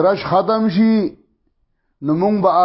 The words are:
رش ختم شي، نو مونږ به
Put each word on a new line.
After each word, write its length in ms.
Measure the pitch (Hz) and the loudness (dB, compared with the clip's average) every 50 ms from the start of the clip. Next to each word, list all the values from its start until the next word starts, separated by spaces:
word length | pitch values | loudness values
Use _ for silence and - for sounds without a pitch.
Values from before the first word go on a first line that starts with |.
| 160 | 2
رش 160 | 185 202 - - | 2 0 -2 -2
ختم 420 | 143 170 185 196 185 220 220 220 220 | -2 -2 0 0 0 -2 -2 -2 0
شي، 280 | 165 190 220 220 220 214 190 - - - _ _ _ _ _ _ _ _ _ _ _ _ _ _ _ _ | 0 2 2 2 2 0 -2 -4 -8 -12 _ _ _ _ _ _ _ _ _ _ _ _ _ _ _ _
نو 120 | 139 143 151 | -6 -4 -2
مونږ 220 | 165 185 208 214 202 | -2 0 0 0 0
به 80 | 180 185 160 175 180 | 0 2 2 2 0